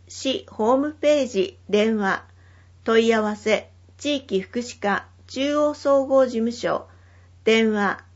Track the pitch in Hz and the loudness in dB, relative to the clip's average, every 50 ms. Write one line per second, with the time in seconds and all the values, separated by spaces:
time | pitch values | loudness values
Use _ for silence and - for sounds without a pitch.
0 | - - - - - 269 254 - - - - - 214 226 262 269 285 302 294 - | -20 -20 -18 -6 -4 -4 -4 -4 -8 -12 -6 -2 0 2 2 2 0 -4 -6 -2
1 | - 294 302 294 262 233 - 196 180 - - - - - 196 208 214 226 220 214 | 0 2 2 2 0 -2 -2 -2 -4 -4 -6 -14 -6 -2 0 2 2 2 0 0
2 | 196 190 175 - - - _ - - - - - - _ _ - - 226 226 226 | -2 -2 -2 -4 -8 -16 _ -20 -20 -20 -20 -20 -20 _ _ -8 -2 2 2 4
3 | 233 226 226 220 214 208 214 208 - 214 208 - - - _ _ - - - - | 4 4 2 2 0 -2 -6 -4 -2 -2 -2 -2 -2 -10 _ _ -20 -20 -20 -8
4 | - 294 294 269 269 - 196 190 190 - - 240 240 - - - - 202 196 - | -4 -4 -4 -4 -4 -4 -4 -4 -4 -4 -8 -8 -8 -8 -10 -6 -4 -2 -2 -2
5 | - - - _ - - - 254 269 294 294 294 294 294 294 - - 285 277 277 | -4 -10 -20 _ -20 -12 -6 -4 -2 0 0 2 0 0 -2 -2 0 2 2 2
6 | 269 277 269 269 262 233 247 226 226 240 233 - - 165 - - - - - - | 2 4 4 4 4 2 0 -2 -2 -2 -4 -4 -4 -4 -4 -4 -6 -12 -20 -20
7 | - - - - - - - - - 220 220 226 226 220 214 208 202 190 - - | -20 -20 -20 -20 -20 -20 -20 -4 0 2 2 4 2 2 0 0 -2 -2 -2 -6
8 | - _ _ | -10 _ _